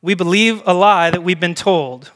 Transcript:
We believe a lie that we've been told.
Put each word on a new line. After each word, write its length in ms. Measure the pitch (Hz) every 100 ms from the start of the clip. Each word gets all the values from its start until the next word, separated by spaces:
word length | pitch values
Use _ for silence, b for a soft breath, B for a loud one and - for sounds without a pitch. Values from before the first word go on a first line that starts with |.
We 120 | 165 190
believe 480 | 175 190 226 220 -
a 80 |
lie 380 | 180 202 196 170
that 120 | 175
we've 160 | 175 180
been 140 | 175
told. 580 | 170 - 180 139 127 131